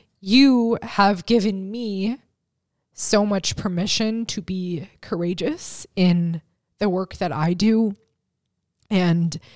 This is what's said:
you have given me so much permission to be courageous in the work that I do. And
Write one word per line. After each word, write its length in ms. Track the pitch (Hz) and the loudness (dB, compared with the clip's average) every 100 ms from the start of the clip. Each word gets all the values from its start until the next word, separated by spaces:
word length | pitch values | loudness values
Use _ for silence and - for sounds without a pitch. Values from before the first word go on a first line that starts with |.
| _ _ | _ _
you 560 | 190 247 277 247 233 233 | 2 6 6 6 2 -2
have 420 | 226 - 202 190 - | -4 2 2 2 2
given 440 | 233 202 190 190 | 2 2 -2 -6
me 460 | 226 226 196 202 262 _ _ _ _ _ _ _ | -8 -6 -4 -4 -4 _ _ _ _ _ _ _
so 320 | - - 208 208 | -8 0 2 2
much 300 | 196 - - | -2 -4 -6
permission 680 | 202 175 202 - 220 226 233 | -6 -4 -2 -2 -2 -4 -6
to 140 | - | -8
be 460 | 170 190 180 170 - _ | -8 -6 -6 -8 -10 _
courageous 880 | - 170 175 175 175 330 - - - - | -8 -4 -4 -2 -4 -4 -8 -8 -6 0
in 460 | 180 175 170 165 - _ _ - | 2 4 0 -4 -10 _ _ -4
the 100 | 214 | -2
work 260 | 185 185 - | -2 -4 -6
that 160 | 180 | -4
I 220 | 143 165 | 0 0
do. 420 | 175 214 220 220 202 _ _ _ _ _ _ _ _ - | 2 2 4 2 -2 _ _ _ _ _ _ _ _ -2
And 480 | 196 180 170 170 160 - | 0 2 2 0 -4 -14